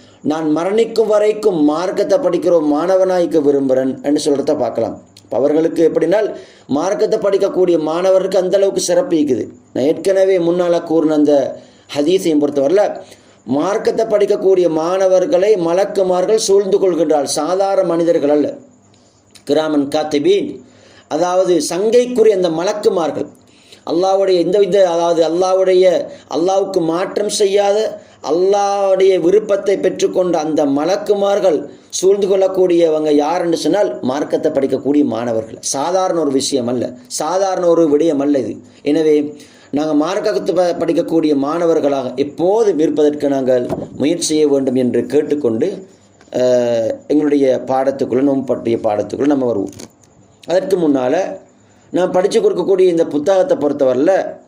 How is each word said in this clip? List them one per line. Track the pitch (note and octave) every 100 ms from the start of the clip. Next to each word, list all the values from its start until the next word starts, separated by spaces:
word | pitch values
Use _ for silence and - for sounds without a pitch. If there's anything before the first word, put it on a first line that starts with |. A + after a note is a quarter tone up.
| - -
"நான் | C3+ D#3 D#3 D#3
மரணிக்கும் | F3+ G#3+ A3+ A3+ G#3+
வரைக்கும் | G#3 G#3+ G#3+ G#3+ F3
மார்க்கத்தை | D3 D3+ F#3 F#3 - F#3+
படிக்கிற | F3+ F3 D#3
ஒரு | E3+ D3+
மாணவனாய்க்க | D3 E3+ F#3+ F#3 F3+ E3+ D#3+
விரும்புகிறேன்" | C#3+ C#3+ C3+ C3 C3 B2+
என்று | C#3+ D3
சொல்றத | D3+ C#3 C#3+ D3
பார்க்கலாம். | A#2+ A#2 G#2+ - - -
அப்ப | - A2+
அவர்களுக்கு | C#3+ D3+ D#3+ D3+ D#3+
எப்படினால் | - D#3+ G3+ F#3+ - - - -
மார்க்கத்தை | C#3 F3+ G#3 G#3+ G#3+
படிக்கக்கூடிய | G3 G3 F#3+ F3 F3+ E3+
மாணவருக்கு | D3+ E3 F#3+ F#3 F3+ G3
அந்த | F#3 G3
அளவுக்கு | G3 F3+
சிறப்பு | - F3 F3+ E3
இருக்குது. | D3 A2+ - - _
நான் | A#2+
ஏற்கனவே | C3+ E3 F#3+ F#3+ F#3+ F#3+
முன்னால | E3+ F3 F3 E3+
கூறின | E3 D#3+ D#3
அந்த | D3+ D3 C#3+ B2 - - - - C#3+
ஹதீஸையும் | D3+ F#3 F3+ D3
பொறுத்தவரையில | C#3+ C#3+ C3+ F#3+ F#3+ - - - _ _ -
மார்க்கத்தை | C3+ F3 G#3+ A#3 A3 A3
படிக்கக்கூடிய | G#3 G3 G3+ F#3+ F#3 E3+
மாணவர்களை | D#3+ E3 F#3+ F#3+ F#3 F3 F3 G3+ G3+
மலக்குமார்கள் | E3 F3 G3 G3 F#3 F3+ F#3 A3
சூழ்ந்து | A3 G3 G3 F#3+
கொள்கின்றார்கள், | F#3 D#3+ E3 D3+ C#3 -
சாதாரண | D3+ F#3+ G3 G3 F3+
மனிதர்கள் | E3 E3+ E3+ C#3+
அல்ல. | D3 C#3+ - - _ _ _ _ _ _ -
கிராமன் | - D3 D#3 D3+ C#3
காத்திபீன், | D3+ D3+ D3 D#3 G3+ D3 - - - - - _
அதாவது | D3+ F3+ F#3 F#3 E3+ D3+
சங்கைக்குரிய | F3 G#3+ B3 B3 B3 A3
அந்த | F#3+ F3+
மலக்குமார்கள், | D#3+ F#3 G#3 A3 F#3+ D#3 A#2+ G2+ - _ _ _ - -
அல்லாஹ்வுடைய | E3 F#3+ G3 F#3+
எந்தவித, | F#3 E3 G#3 G3 G3 F#3
அதாவது | E3+ E3+ E3 D#3+
அல்லாஹ்வுடைய, | E3+ F#3 F#3+ F#3 F#3 F#3 D#3+ - - -
அல்லாஹ்வுக்கு | C#3+ F3 F#3+ F#3+ F3+
மாற்றம் | E3 E3 F#3+ - G#3
செய்யாத | G3 G3+ G3+ G3+ G3+ A3 - - -
அல்லாஹ்வுடைய | C3 E3 F#3 G3+ G3+ G3+ G3 F#3+ F#3+ F#3
விருப்பத்தை | E3 G3 - G3 G3+ G3
பெற்றுக்கொண்ட | F#3 - F#3+ G3 F3+
அந்த | E3+ D#3 D3+ C#3+
மலக்குமார்கள் | C#3 D#3 G3+ - G3+ G3 G3+ F3+ D3 - - -
சூழ்ந்து | - F#3 G3+ G3
கொள்ளக்கூடியவங்க | G3 F#3+ F#3+ F#3 E3+ E3 D#3 D#3
யார் | D3 D3 F3+
என்று | E3+ D#3+
சொன்னால் | D3+ F#3+ G#3 -
மார்க்கத்தை | B2 C#3 C#3 E3 D#3
படிக்கக்கூடிய | C3+ C3 C3 C3 D3
மாணவர்கள். | B2+ A2+ A#2+ A2 A2 -
சாதாரண | - C#3 D#3 F#3 F#3 E3+
ஒரு | D3
விஷயம் | C3+ B2 C3+ A#2
அல்ல, | B2 - - -
சாதாரண | - D#3 F#3 G3 F#3 F3
ஒரு | E3 E3
விடயம் | D3 E3 C#3+
அல்ல | C#3+ C#3
இது. | G#2 - - -
எனவே | C#3+ D#3+ D#3 D3+ D3 - - - -
நாங்க | C#3+ D#3
மார்க்கத்தை | D3 D#3 G3 G#3+ G3 -
ப-, | F3 F3 -
படிக்கக்கூடிய | E3+ E3+ E3 E3 D3+
மாணவர்களாக | C#3 C#3 E3+ E3+ D#3 C#3 C#3 B2 B2
எப்போதும் | C#3+ - E3+ G#3+ G#3+ D3+
இருப்பதற்கு | D#3 D3 D3 D3 C#3+
நாங்கள் | C3+ B2+ B2+ - - - -
முயற்சி | C3+ E3+ -
செய்ய | D#3 D3+
வேண்டும் | C#3 C3
என்று | B2+ B2 A#2+ A#2
கேட்டுக்கொண்டு, | C#3+ D3 D3 A#2+ A2+ F3 - - _ _ _ -
அஹ், | B2+ B2+ B2 A#2+ A#2 A2 F#2+ -
எங்களுடைய | D3+ D3+ C#3+ C3+ A#2+ -
பாடத்துக்குள்ள, | C3 C3+ C3+ - B2+
நோன்பு | C#3+ C3+
பற்றிய | C3 A#2+ A#2 A#2
பாடத்துக்குள்ள | A2 G#2 G#2 - C#3
நம்ம | C#3+ B2+
வருவோம். | G#2 G2 - - _ _ _ _ _ -
அதற்கு | F3 - F#3
முன்னால | D#3+ C3+ B2+ E3 G3 - - _ _ _ _
நான் | E3 F3+
படிச்சு | F3+ F#3+ A3+
கொடுக்கக்கூடிய | G3+ F3 E3 F#3+
இந்த | F#3 E3 D#3+
புத்தகத்தை | D3 D3 F#3+ F3+ E3
பொறுத்தவரையில | C#3+ - C3 B2 D#3+ F#3 - -